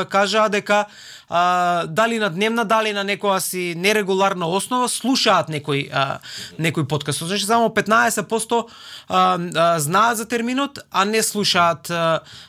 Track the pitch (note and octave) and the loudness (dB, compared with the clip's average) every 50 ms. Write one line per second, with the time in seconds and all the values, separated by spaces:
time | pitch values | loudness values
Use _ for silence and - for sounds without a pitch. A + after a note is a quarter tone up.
0 | F#3 - - G3 G3+ F#3+ G#3 A3 G#3+ G#3+ G3 G3+ G3 - G#3 G#3 G#3 G#3 - - | -2 0 0 2 2 2 2 2 2 2 2 -2 0 2 2 2 2 -2 -8 -18
1 | - - - - - - E3+ E3+ F3 F3+ F3+ F3+ F3 F3 F3 E3+ E3 D#3+ D#3+ G#3+ | -20 -20 -20 -20 -10 -2 0 2 2 2 2 2 2 2 0 0 -2 -2 0 0
2 | A3 A#3 A#3 A3 G#3+ F#3+ D#3 F#3 G#3+ A3 A3+ A#3 A#3 G3+ A3+ A3 A3 G#3+ G3+ G3+ | 0 0 0 0 -2 -2 -2 0 0 0 0 0 0 2 2 2 2 0 -2 -2
3 | G3 G3 G3+ F#3+ G3+ G3+ F#3+ F#3 - - - F#3 F3+ F3 E3+ E3 F3+ G3+ G#3+ G#3+ | -2 -4 -4 -2 0 0 0 0 -2 -4 -4 -4 -4 -4 -4 -2 0 0 2 2
4 | G3+ F3+ G3 F#3+ G3 G3 G3 F3+ E3+ E3 F3+ G3 - - B3 B3+ B3 A3+ - - | 0 0 0 2 2 0 0 -2 -2 -2 -2 -2 -2 -2 -2 -2 -2 -2 -4 -4
5 | - A#3+ C4+ - - A3 F#3+ F3 D3+ - D#3+ D3 C#3+ D3+ C#3+ C#3 C#3 - - C#3 | -2 0 0 2 2 2 2 2 2 0 -4 -6 -4 -4 -2 -4 -4 -4 -2 -2
6 | C3+ C#3 - - - - - - - - - - D#3+ E3 - E3+ D3 B2 D#3 D3 | -2 -2 -4 -8 -12 -14 -16 -16 -16 -14 -8 -4 -4 -2 -2 -2 -2 -2 -4 -4
7 | - D3+ C#3 - E3 E3+ G3+ G3+ G3 G3 A3+ A#3 A#3 A3 A3+ G#3+ - F#3+ A3 A#3 | -4 -4 -6 -6 -6 -6 -4 -4 -2 0 2 2 2 2 0 -2 0 2 2 2
8 | A#3+ A#3 - A3 F3+ - A3 A3+ A3 - A#3+ A#3 A3 - - - - - - - | 2 2 0 -2 -4 -4 -4 -4 -2 0 0 -2 -2 -2 -8 -20 -20 -20 -20 -18
9 | - - F#3 F#3 F#3 F#3 F3+ F3 F3 F3 - D#3 E3 E3+ E3+ E3 C#3+ D3 F#3 G3+ | -8 -2 2 2 4 4 2 0 -2 -2 0 2 2 2 2 2 0 2 2 4
10 | A3 A#3 A#3+ G#3 A3+ - B3 A3+ A#3 A#3+ B3+ C4+ C#4 C#4 C#4 - - _ - F#3 | 4 4 2 -2 -4 -4 -4 -2 -2 -2 -2 -2 -2 -4 -6 -10 -16 _ -2 0
11 | G3 G#3 A3 A3 G#3+ - - G#3 G3 - - F3+ F3 E3+ E3 - - - E3+ E3+ | 0 2 2 0 0 0 -2 -2 0 2 2 4 4 4 2 0 -4 -6 -4 0
12 | E3 E3 D#3+ - - - - - - | 0 0 0 0 -4 -8 -18 -20 -20